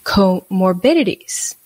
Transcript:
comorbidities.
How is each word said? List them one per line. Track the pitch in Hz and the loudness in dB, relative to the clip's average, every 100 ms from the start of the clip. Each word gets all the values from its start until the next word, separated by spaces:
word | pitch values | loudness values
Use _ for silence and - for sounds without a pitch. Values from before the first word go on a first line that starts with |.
comorbidities. | - - 190 185 - 190 185 180 254 339 214 - - - - - | -2 2 2 0 -2 -2 0 2 2 2 0 -4 -10 -10 -10 -12